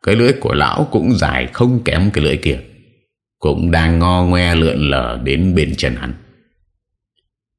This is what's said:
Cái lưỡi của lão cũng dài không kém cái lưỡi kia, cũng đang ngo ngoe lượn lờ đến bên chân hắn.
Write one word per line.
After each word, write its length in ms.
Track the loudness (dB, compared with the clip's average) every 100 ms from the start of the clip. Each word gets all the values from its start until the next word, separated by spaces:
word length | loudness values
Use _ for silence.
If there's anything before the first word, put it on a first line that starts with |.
Cái 120 | 2 2
lưỡi 180 | 2
của 200 | 2 -2
lão 340 | 0 0 0 -2
cũng 260 | 0 2 2
dài 300 | 0 -2 -6
không 300 | 0 0 0
kém 280 | 0 0 0
cái 100 | 2
lưỡi 140 | 0 0
kia, 220 | -2 -4 -8 -20 _ _ _ _ _ _
cũng 320 | -2 0 0
đang 280 | 0 2 2
ngo 240 | 2 2
ngoe 320 | 2 2 2 2
lượn 340 | 0 0 -2
lờ 300 | -2 -4 -6
đến 320 | -4 0 2 0
bên 180 | 0 -2
chân 180 | -4 -4
hắn. 180 | -10 -12 -18 _ _ _ _ _ _ _ _ _ _ _ _